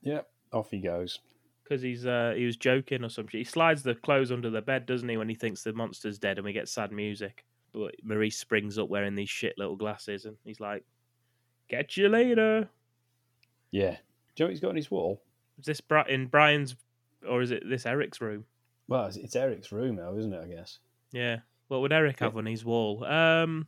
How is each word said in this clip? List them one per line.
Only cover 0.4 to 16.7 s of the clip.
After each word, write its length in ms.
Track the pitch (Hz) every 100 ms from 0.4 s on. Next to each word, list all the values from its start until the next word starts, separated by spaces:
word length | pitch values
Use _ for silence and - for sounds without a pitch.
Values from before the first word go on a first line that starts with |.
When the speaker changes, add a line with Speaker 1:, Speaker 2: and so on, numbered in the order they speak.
| _
Speaker 1:
off 180 | 113 -
he 100 | 101
goes. 400 | 92 87 90 - _ _ _ _ -
Speaker 2:
'Cause 160 | 139
he's, 240 | 127 120 123
uh, 260 | 120 117 110
he 80 | 120
was 100 | 113
joking 460 | 127 131 - 131
or 60 | 113
some 180 | - 107
shit. 120 | 110
He 40 |
slides 380 | 127 165 165 151
the 140 | 131 117
clothes 340 | - 139 127
under 200 | 123 117
the 100 | 110
bed, 240 | 117 131 120
doesn't 220 | 123 120
he, 80 | 113
when 120 | 113
he 60 |
thinks 300 | 110 117 95
the 80 | 113
monster's 440 | 110 113 - - 101
dead 200 | 101 98
and 60 |
we 80 | 101
get 160 | 101 -
sad 240 | - 101
music. 520 | 104 104 101 101 - - _ _
But 240 | 110 101 -
Maurice 320 | 110 107 107 -
springs 420 | - 110 104 104
up 100 | 101
wearing 280 | 101 101 101
these 120 | 101
shit 280 | - 113 -
little 160 | 98
glasses 520 | 98 107 101 - 98 107
and 100 | 110
he's 160 | 110 104
like, 240 | 104 104 - _ _ _ _ _ _ _ -
"Catch 280 | 127 139 185
you 120 | 202
later." 600 | 220 247 226 220 220 214 _ _ _ _ _ _ _ _ _ _
Speaker 1:
Yeah. 240 | 98 95 87 _ _ _ -
Do 80 |
you 0 |
know 20 | 165
what 40 |
he's 100 | 165
got 80 | 123
on 60 | 156
his 140 | 143
wall? 300 | 95 85 101 _ _ _ -
Speaker 2:
Is 60 |
this 160 | 156 147
Bri-, 240 | - 151 -
in 180 | 135 127
Brian's, 480 | 147 151 147 135